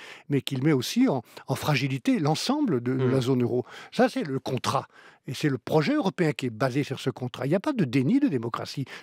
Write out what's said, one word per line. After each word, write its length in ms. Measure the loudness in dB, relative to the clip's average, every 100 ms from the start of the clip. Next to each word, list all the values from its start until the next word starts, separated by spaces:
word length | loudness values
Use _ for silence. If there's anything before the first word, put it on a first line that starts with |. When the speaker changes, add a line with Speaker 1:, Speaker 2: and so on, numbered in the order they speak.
| -16 -18 -2
Speaker 1:
mais 120 | -2
qu'il 240 | -2 0
met 80 | 2
aussi 360 | 2 2 2 2
en, 140 | 2 -4 -14 -6
en 80 |
fragilité 640 | -2 0 0 0 -2 0 2
l'ensemble 640 | 2 0 0 0 2 0
de, 140 | 0
de 100 | 0
la 140 | 2 2
Speaker 2:
Mm. 40 |
Speaker 1:
zone 200 | 2 2
euro. 220 | 2 0 -4 -10 -6
Ça, 160 | 2 2
c'est 160 | 2
le 160 | -4 -6
contrat. 460 | -4 -2 0 -2 -4 -12 -20 -18 -12
Et 60 |
c'est 140 | -2 0
le 100 | -2
projet 360 | 2 2 4
européen 380 | 2 0 0 0
qui 140 | 0 -4
est 40 |
basé 320 | -2 -2 0
sur 160 | -2 -4
ce 100 | -4
contrat. 380 | -4 -8 -6 -2
Il 40 |
n'y 40 |
a 60 | 0
pas 120 | 0
de 120 | 0
déni 340 | 0 2 4 4
de 80 | 2
démocratie. 600 | 0 -4 -6 -8 -8 -8 -10